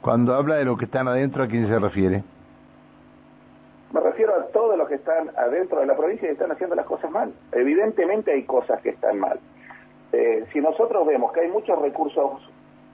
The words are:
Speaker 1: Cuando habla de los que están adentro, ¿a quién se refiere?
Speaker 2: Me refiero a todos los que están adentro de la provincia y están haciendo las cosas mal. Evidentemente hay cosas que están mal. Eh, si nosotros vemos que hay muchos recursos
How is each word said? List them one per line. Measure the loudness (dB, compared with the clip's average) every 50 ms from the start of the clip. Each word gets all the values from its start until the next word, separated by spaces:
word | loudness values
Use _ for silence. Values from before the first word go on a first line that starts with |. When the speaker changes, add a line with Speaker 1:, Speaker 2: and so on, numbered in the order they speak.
Speaker 1:
Cuando | 2 2 2 4 4 4 4
habla | 2 2 2 2
de | 0 2
los | 0 0 -2
que | -4
están | -4 -2 -2 -2 0
adentro, | 0 0 0 0 0 -2 -2
¿a | 0
quién | 0 0 0 2
se | 2 2
refiere? | 2 0 0 2 2 2 2 0 -4 -8 -18 -20 -20 -20 -20 -20 -20 -20 -20 -20 -20 -20 -20 -20 -20 -20 -20 -20 -20 -20 -20 -20 -20 -20 -20 -20 -20 -20 -20 -20 -20 -4
Speaker 2:
Me | -4 0
refiero | 0 0 2 2 0 2 2
a | 0 -2 0
todos | 0 0 2 2 2 0
los | 0 -2
que | -4
están | -6 -2 -2 -2 -2 -2 -4 -2
adentro | -2 0 0 0 0 -2 -2 0 0
de | 2 2
la | 2 2
provincia | 0 -2 -2 -2 -4 -4
y | -2
están | -2 -2 -4
haciendo | -2 -4 -4 -4 -2
las | -4 -4
cosas | -4 -6 -6 -6 -4
mal. | -2 -2 -4 -4 -6 -14 -14 -4
Evidentemente | 0 0 2 4 4 2 2 2 2 0 0 0 0 -2 0 0
hay | 0 0 0
cosas | 0 0 0 2 0 -2 -2
que | -2 -6
están | -6 -2 -2 -2 0 0
mal. | -2 -2 -4 -4 -8 -16 -20 -20 -20 -20 -20 -20 -20 -20 -20 -20 -8 -2
Eh, | 0 2 2 2 2 0 -2 -4 -4
si | 0
nosotros | 0 0 2 2 0 0 2 0 2 2
vemos | 2 2 0 0 0
que | 0
hay | -2 0
muchos | -2 -4 0 0 0 0
recursos | 0 -2 0 -2 -4 -2 0 0 -2 -2 -2 -6 -16 -20 -20 -20 -20 -20 -20 -20 -20 -20